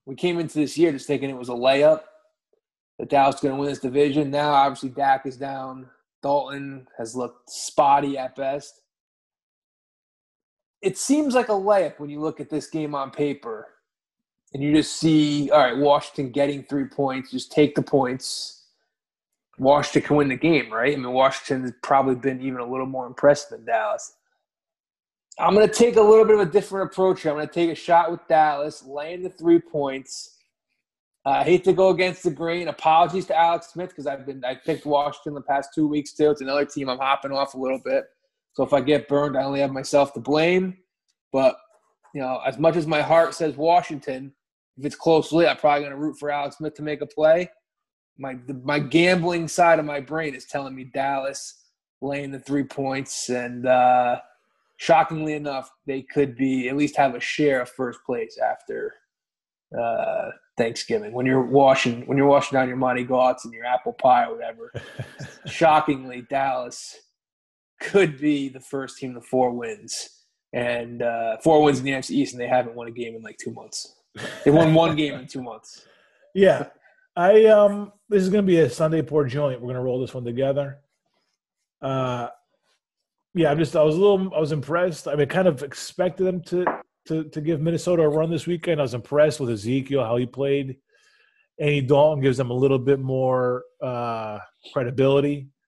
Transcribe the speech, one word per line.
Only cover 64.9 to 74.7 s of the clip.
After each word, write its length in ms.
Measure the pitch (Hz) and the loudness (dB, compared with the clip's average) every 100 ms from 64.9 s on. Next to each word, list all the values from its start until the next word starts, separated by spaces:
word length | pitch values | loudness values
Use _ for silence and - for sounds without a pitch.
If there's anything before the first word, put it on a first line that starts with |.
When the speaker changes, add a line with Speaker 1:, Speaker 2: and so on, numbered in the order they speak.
| - - | -16 -16
Speaker 2:
<laughs> 360 | - 143 - - | -16 -20 -18 -14
Speaker 1:
shockingly, 800 | - 165 151 151 135 131 123 123 | 2 4 4 2 -4 -6 -14 -6
Dallas 680 | 135 135 127 123 - - - _ _ _ _ _ _ _ _ | -2 -2 -4 -6 -12 -18 -20 _ _ _ _ _ _ _ _
could 400 | - 196 170 135 | -2 2 2 0
be 300 | 151 143 135 | -2 -2 -4
the 100 | 127 | -10
first 380 | - 139 131 - | -10 -10 -10 -12
team 160 | 131 | -12
to 80 | 120 | -12
four 280 | - 127 127 | -4 0 0
wins. 720 | 120 117 104 107 - - _ _ _ _ | -2 -10 -12 -12 -12 -12 _ _ _ _
And, 480 | 120 120 120 120 120 | -6 -4 -4 -8 -6
uh, 380 | 120 117 113 113 | -4 -4 -4 -2
four 200 | 160 151 | 4 6
wins 160 | 151 131 | 6 2
in 80 | 135 | -2
the 60 | |
N 60 | 135 | -4
F 60 | - | -4
C 100 | 143 | -2
East, 180 | 123 | -2
and 60 | 123 | -4
they 80 | 120 | -2
haven't 260 | 127 117 | 0 -2
won 120 | 117 117 | -8 -14
a 40 | |
game 240 | 117 117 | -12 -12
in, 80 | 113 | -12
like, 160 | 110 - | -16 -14
two 140 | 117 | -14
months. 440 | 110 110 - - _ _ 117 - - | -14 -14 -14 -16 _ _ -16 -14 -2
They 60 | 143 | 4
won 240 | 156 160 | 6 6